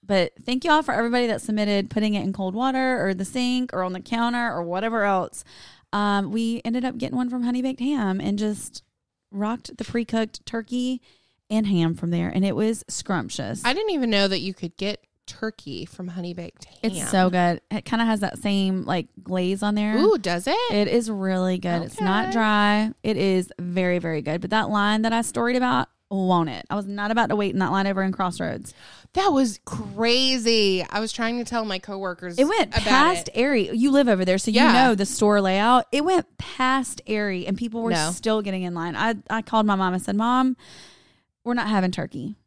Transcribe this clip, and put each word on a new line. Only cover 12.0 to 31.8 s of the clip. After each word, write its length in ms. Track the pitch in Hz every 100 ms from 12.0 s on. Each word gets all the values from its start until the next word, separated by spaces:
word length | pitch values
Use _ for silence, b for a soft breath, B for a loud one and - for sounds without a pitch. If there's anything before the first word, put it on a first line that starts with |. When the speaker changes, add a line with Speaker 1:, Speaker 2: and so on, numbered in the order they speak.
| 170
Speaker 1:
there, 180 | 170 170
and 160 | 80
it 120 | 196 151
was 260 | 220 226 -
scrumptious. 760 | - - 185 95 - 107 147
Speaker 2:
I 80 | 233
didn't 180 | 285 427
even 200 | 339 247
know 160 | 208 196
that 140 | 190
you 120 | 190
could 240 | 185 175 _
get 240 | 196 208 _ _ -
turkey 580 | - 220 - - 104
from 240 | 160 - 180
Honey 260 | 175 175
Baked 300 | 175 170 _
Ham. 140 | - -
Speaker 1:
It's 260 | 226 185 -
so 220 | 190 185
good. 300 | 180 175 170 _
It 140 | 208
kinda 200 | - 226
has 140 | 233 220
that 180 | 196 -
same, 440 | 202 196 190 190
like, 220 | - 170 - -
glaze 400 | 180 185 180 196
on 140 | 208 208
there. 200 | 208 220
Speaker 2:
Ooh, 220 | 370 381
does 300 | 190 175 175
it? 240 | 392 494
Speaker 1:
It 140 | 208 208
is 200 | 240 220
really 500 | 208 190 185 185 185
good. 240 | 185 170
It's 180 | 170 -
not 240 | 185 196
Speaker 2:
Okay. 80 | -
Speaker 1:
dry. 580 | 233 220 208 208 208 214 -
It 120 | 220 214
is 360 | 196 185 185 -
very, 400 | 175 175 180 180
very 220 | 165 160
good. 180 | 147 160
But 100 | 190
that 200 | 214 214
line 320 | 208 202 214
that 100 | 226
I 100 | 226
storied 320 | 233 - 233
about, 320 | 254 247 254 - _ _
want 360 | 196 185 180 160
it. 160 | 104 -
I 60 |
was 140 | 202 202
not 240 | 202 208
about 160 | 226 226
to 80 | 208
wait 160 | 202
in 80 | -
that 100 | 180
line 160 | 190 196
over 160 | 190
in 80 | 190
Crossroads. 640 | 185 185 175 170 - - - B B B
Speaker 2:
That 160 | - 392
was 280 | 277 254 196
crazy. 1200 | - 202 208 202 233 247 262 262 226 226 202 185 175
I 80 | 202
was 140 | 220
trying 260 | - 226 240
to 60 |
tell 200 | 233 233
my 140 | 220
coworkers 580 | 190